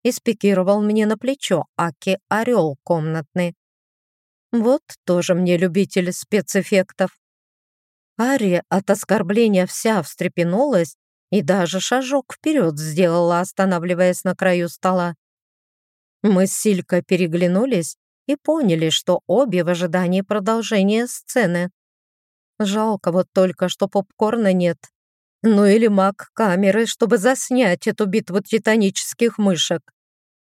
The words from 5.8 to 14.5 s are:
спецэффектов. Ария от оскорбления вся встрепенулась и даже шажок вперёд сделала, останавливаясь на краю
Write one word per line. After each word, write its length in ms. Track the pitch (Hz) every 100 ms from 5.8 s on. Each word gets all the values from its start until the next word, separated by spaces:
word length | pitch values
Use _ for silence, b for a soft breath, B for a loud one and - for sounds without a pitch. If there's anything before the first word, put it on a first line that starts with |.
| 196 - 180
спецэффектов. 1040 | 180 - 202 - 202 - 196 185 - 190 _ _ _ _ _ _ _ _ _ _ -
Ария 460 | 240 269 202 175 -
от 200 | 196 196
оскорбления 760 | 196 - 208 196 208 226 190 180
вся 360 | - 220 214
встрепенулась 920 | 147 - 180 - 170 190 294 208 165 - _ _ -
и 120 | 202
даже 400 | 214 190 170 185
шажок 520 | - 247 254 277 -
вперёд 460 | - 311 302 165 147
сделала, 640 | 156 156 175 170 170 175
останавливаясь 840 | 185 - 190 175 175 175 180 180
на 100 | 190
краю 360 | 175 185